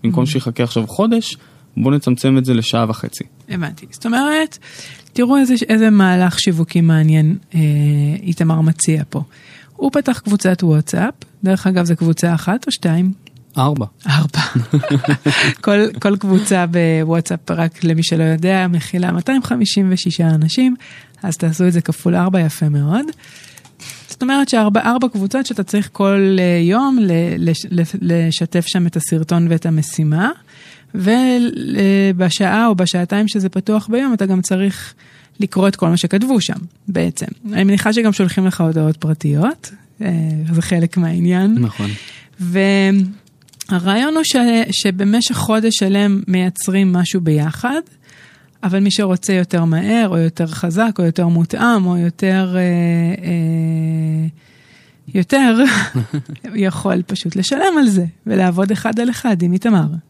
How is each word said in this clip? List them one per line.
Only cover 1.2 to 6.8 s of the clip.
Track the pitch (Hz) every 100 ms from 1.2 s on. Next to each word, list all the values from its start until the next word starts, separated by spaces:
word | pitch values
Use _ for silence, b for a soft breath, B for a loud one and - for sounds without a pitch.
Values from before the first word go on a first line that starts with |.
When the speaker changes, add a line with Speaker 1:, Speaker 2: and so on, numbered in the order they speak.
| 220 - b b b -
Speaker 1:
בוא | 123
נצמצם | 143 135 123 135 131
את |
זה | 127
לשעה | 120 113 113 113
וחצי. | 110 113 - - _ -
Speaker 2:
הבנתי. | 190 151 160 -
זאת | - 233
אומרת, | 233 285 311 311 - B B B B B
תראו | - 247 277
איזה, | 262 247 233
איזה | 220 220
מהלך | 208 190 180 180 -
שיווקי | - 165 165 170